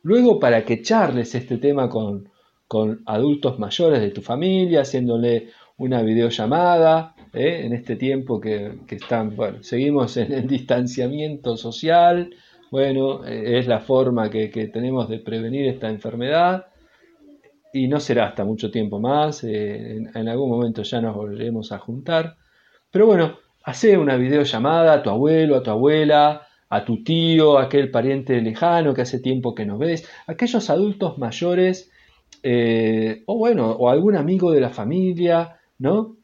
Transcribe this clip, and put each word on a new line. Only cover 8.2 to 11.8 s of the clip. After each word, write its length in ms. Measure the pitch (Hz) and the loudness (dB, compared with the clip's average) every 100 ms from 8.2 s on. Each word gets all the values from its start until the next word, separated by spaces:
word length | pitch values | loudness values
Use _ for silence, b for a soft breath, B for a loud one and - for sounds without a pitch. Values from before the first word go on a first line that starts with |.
| 127 110 | -4 -6
que, 400 | 110 104 101 - - | -4 -6 -6 -14 -14
que 80 | 101 | -16
están, 400 | - 117 107 104 | -4 -4 -4 -4
bueno, 260 | 107 - | -6 -8
seguimos 540 | - 123 139 143 120 - | -6 -2 0 0 -2 -2
en 160 | 110 | -4
el 160 | 135 127 | -4 -4
distanciamiento 1080 | 135 - 123 123 131 123 147 151 143 123 113 | -4 -2 -2 -2 -4 -4 -4 -8 -6 -8 -6
social, 760 | - - | -8 -6